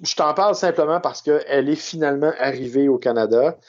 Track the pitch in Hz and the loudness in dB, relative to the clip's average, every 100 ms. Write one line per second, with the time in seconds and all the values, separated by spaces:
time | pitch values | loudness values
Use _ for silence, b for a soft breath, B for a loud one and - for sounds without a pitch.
0 | 160 - 151 151 208 185 180 170 151 170 | -8 -2 0 2 2 2 0 0 0 0
1 | 143 - 147 147 - 139 139 147 - 160 | -2 -4 0 0 2 0 0 -2 -4 -4
2 | 147 139 151 - 135 127 123 131 139 123 | -2 0 0 0 -2 -4 -2 0 2 2
3 | 127 117 110 113 151 170 | 0 0 2 4 2 -2